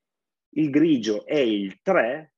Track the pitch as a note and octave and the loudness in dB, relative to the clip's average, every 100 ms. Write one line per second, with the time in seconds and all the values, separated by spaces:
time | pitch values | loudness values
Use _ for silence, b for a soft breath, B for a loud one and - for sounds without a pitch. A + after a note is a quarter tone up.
0 | _ _ _ _ _ - D#3 C#3 E3 C3+ | _ _ _ _ _ -4 0 2 2 2
1 | A2 G#2 - D3+ A#2+ G#2 G2 - - F3 | 0 -4 -2 0 0 0 -4 -6 -2 0
2 | A#2 D3 D#3 | 0 -4 -12